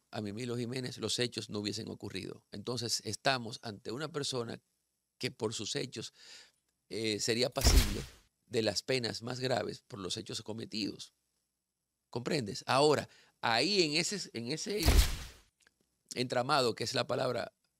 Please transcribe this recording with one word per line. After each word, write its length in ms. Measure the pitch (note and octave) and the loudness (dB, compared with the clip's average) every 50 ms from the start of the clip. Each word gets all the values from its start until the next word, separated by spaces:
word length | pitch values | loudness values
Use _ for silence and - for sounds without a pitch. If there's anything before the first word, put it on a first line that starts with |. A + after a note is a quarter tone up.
| _ _ | _ _
a 100 | - A#2+ | -8 -6
Mimilo 360 | G#2+ G2+ G2+ A2 B2+ A#2+ A#2 | -6 -4 -6 -6 -6 -4 -4
Jiménez, 420 | A#2+ A#2+ A2+ B2+ C3 B2 B2 - - | -4 -4 -4 -4 -4 -6 -6 -6 -4
los 200 | G#2+ G#2 - - | -2 -2 0 0
hechos 280 | B2 B2 - - - - | 0 -2 -2 -6 -6 -4
no 120 | - G#2 | -4 -2
hubiesen 280 | G#2 G#2 F#2+ G#2+ G#2 - | -2 -2 -4 -4 -6 -8
ocurrido. 540 | - - - G2+ - F#2 - F2+ - - - _ | -8 -8 -8 -8 -6 -6 -8 -8 -10 -14 -16 _
Entonces 500 | - G#2 G2+ A#2 B2 A#2 A#2+ A2 - - - | -14 -8 -6 -6 -4 -4 -2 -2 -4 -4 -4
estamos 560 | A2 G2+ - - C#3 C3+ B2+ A#2 G#2+ - - | -6 -8 -2 0 0 0 0 -2 -8 -10 -10
ante 300 | - A#2+ G#2 F#2+ - G2 | -10 -10 -12 -10 -10 -8
una 180 | A2 C3+ D#3+ D3 | -6 -6 -6 -6
persona 500 | E3+ D3+ C#3 - C3+ B2 A#2 A2+ A#2 A#2+ - _ _ _ _ _ _ _ _ _ _ - | -6 -4 -4 -2 -2 -4 -4 -6 -8 -12 -14 _ _ _ _ _ _ _ _ _ _ -6
que 120 | - B2 | -6 -6
por 240 | C3 - A2+ G#2+ A2 | -2 -2 -4 -2 -2
sus 220 | - G#2+ - - | -4 -6 -4 -4
hechos, 360 | C#3 C#3 B2 - A2+ G#2+ - - - - - - - - - _ _ _ _ _ _ _ - | -4 -6 -6 -8 -8 -10 -10 -14 -18 -20 -20 -20 -20 -20 -20 _ _ _ _ _ _ _ -10
eh, 300 | - G#2 A2+ A2 G#2+ G2+ | -6 -2 0 0 0 0
sería 280 | - - A2+ A#2 A#2+ C3+ | 0 0 2 2 0 0
pasible 520 | - C#3 C3 - - - - - - - - - - - _ _ _ _ _ | 0 4 6 8 8 8 8 6 2 -4 -6 -10 -14 -20 _ _ _ _ _
de 160 | _ A#2+ A#2+ | _ 0 2
las 200 | A2 G#2+ G2+ - | 2 2 2 0
penas 400 | - - C3 C3 A#2 G#2+ G#2 - | 0 0 0 0 0 -2 -4 -6
más 180 | A2 A#2+ B2+ B2 | -6 -8 -4 -2
graves 420 | B2+ B2+ B2 - G2 - - - - | 0 0 0 0 0 -2 -6 -10 -12
por 120 | - B2 G2+ | -12 -10 -8
los 160 | F#2+ F2 - | -6 -4 -4
hechos 260 | F#2 F#2+ - - - | -6 -6 -8 -8 -8
cometidos. 720 | - - G#2 A2+ A2 F#2 - A2 G#2+ - G2+ - - - _ _ _ _ _ _ _ _ _ _ _ _ _ _ _ _ _ _ _ _ | -6 -8 -8 -8 -8 -6 -4 -4 -4 -4 -4 -8 -12 -16 _ _ _ _ _ _ _ _ _ _ _ _ _ _ _ _ _ _ _ _
¿Comprendes? 540 | - A#2+ B2 - - D3 A#2 G2 F#2 - - | -8 -6 -2 -2 -2 0 -2 -4 -6 -6 0
Ahora, 420 | - A#2+ C3+ D3 D3+ C#3 A2+ F#2+ - - - - _ _ _ | 2 4 6 8 6 6 4 2 -4 -10 -20 -20 _ _ _
ahí 420 | - A#2+ A2+ A#2 C#3+ F#3 G#3 G3 | 0 2 4 4 2 4 4 2
en 100 | E3+ D3+ D3 | 2 4 2
ese, 340 | E3 E3+ - G#3 F#3+ - - - | 0 0 0 -4 -6 -8 -8 -8
en 160 | A2+ A#2 A#2+ | -8 -6 -4
ese 320 | D3+ D#3+ - - G3+ G#3+ - - - - - - - - - - - - _ _ _ _ _ _ _ _ _ _ _ _ _ _ - | -6 -6 -4 -4 -4 2 4 8 8 8 8 8 4 -4 -8 -12 -16 -20 _ _ _ _ _ _ _ _ _ _ _ _ _ _ -4
entramado, 600 | A#2 B2+ B2 C3 B2 B2 C3+ D3+ C#3+ B2+ A#2 G#2+ | -4 -2 0 0 0 2 4 4 4 4 2 0
que 100 | - A#2 | -2 -4
es 100 | A2+ - | -2 -2
la 120 | B2 A#2 | -2 0
palabra 460 | - A#2+ B2+ C3 B2+ A#2+ A2+ - - - _ _ _ _ | 0 0 0 0 0 -2 -4 -6 -8 -12 _ _ _ _